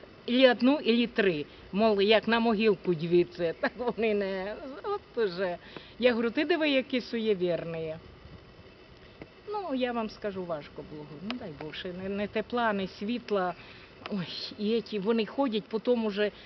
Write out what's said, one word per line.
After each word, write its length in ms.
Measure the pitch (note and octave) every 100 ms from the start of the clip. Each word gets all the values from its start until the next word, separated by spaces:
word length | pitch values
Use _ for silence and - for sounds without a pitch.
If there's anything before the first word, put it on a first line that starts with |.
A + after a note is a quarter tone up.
| - - -
ілі 240 | B3 C4
одну, 280 | A#3 B3 D4
ілі 280 | A3+ A#3 A#3+
три». 380 | - G3 D3+ C#3+ - -
Мол, 280 | F#3+ A3 G3+
як 280 | G3 G#3+ A3
на 120 | A#3
могилку 540 | A#3 G#3 A3 G3 F#3
дві 300 | E3 E3 F3
це. 300 | F3 - E3+ D#3+
<laughs> 40 |
Так 120 | C#4 G3+
вони 360 | A#3+ G3 A3
не, 400 | G#3 G3 C#4+ D4 D#4+ D4 D4
от 420 | G#4 G4+ - B3
уже. 320 | G#3 F3 F#3+ F3 - - - -
Я 120 | A#3+
говорю: 200 | A#3 A#3
«Ти 140 | A#3
диви, 240 | D#4 F4 D#4
які 300 | C4+ - B3+
суєвірні». 920 | - A#3 A3 G3 F3+ E3 E3 E3 D#3+ D#3+ - - - - - - - - - - - - - - -
Ну, 260 | G#4 F4+
я 180 | C4 B3
вам 180 | A#3+ A3
скажу, 340 | - G#3 F#3+
важко 380 | F3 D#3 D3 - C3+
було. 120 | D3+ C#3+ D3
Ну, 80 | G3 B3
дай 120 | G#3+ C#3+
Бог, 140 | D#3
ще 180 | D3 F#3 F3+
не, 60 | F#3+
не 180 | G3+ G#3
тепла, 460 | A3+ G3+ A#3+ A#3
не 140 | G3+ F#3+
світла. 640 | - G#3 A#3+ - G3+ F3+ E3+ - - - - -
Ой, 160 | G3+ D#3+ - - -
і 160 | G#3 A3+
еті, 220 | G#3+ G#3+
вони 280 | F#3+ A#3 G#3
ходять, 380 | - C#4 G#3+ -
потім 360 | A3+ B3 A#3+
уже 260 | A3 G3 G#3 -